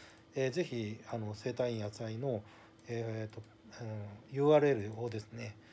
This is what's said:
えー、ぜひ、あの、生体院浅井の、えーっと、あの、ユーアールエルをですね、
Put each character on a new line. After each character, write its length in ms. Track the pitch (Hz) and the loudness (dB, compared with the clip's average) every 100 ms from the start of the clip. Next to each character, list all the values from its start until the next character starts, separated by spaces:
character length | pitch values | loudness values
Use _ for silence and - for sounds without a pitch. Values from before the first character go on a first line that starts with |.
| - - - 139 | -20 -20 -8 0
え 120 | 131 | 0
ー、 40 | |
ぜ 120 | 139 | 2
ひ、 360 | - 120 107 107 - | 0 -2 -4 -6 -6
あ 60 | 113 | -6
の、 160 | 107 | -4
生 200 | 104 127 | -4 -4
体 220 | 120 123 113 | 0 0 0
院 100 | 104 | -4
浅 260 | - 110 | -4 -6
井 60 | 110 | -4
の、 260 | 139 110 104 - - - - | -2 -2 -4 -18 -20 -18 -6
え 400 | 117 113 110 110 | -4 -2 -4 -6
ー 40 | 110 | -10
っ 0 | |
と、 60 | - - 110 - | -16 -18 -18 -12
あ 20 | |
の、 60 | 113 107 104 104 - | -8 -8 -8 -12 -6
ユ 140 | 135 143 | 2 8
ー 80 | |
ア 40 | 151 | 8
ー 20 | |
ル 80 | 143 | 8
エ 60 | 120 | 4
ル 180 | 101 110 | 0 -4
を 100 | 117 | -4
で 100 | 110 | -4
す 120 | - | -8
ね、 240 | 117 123 - - | -10 -10 -12 -20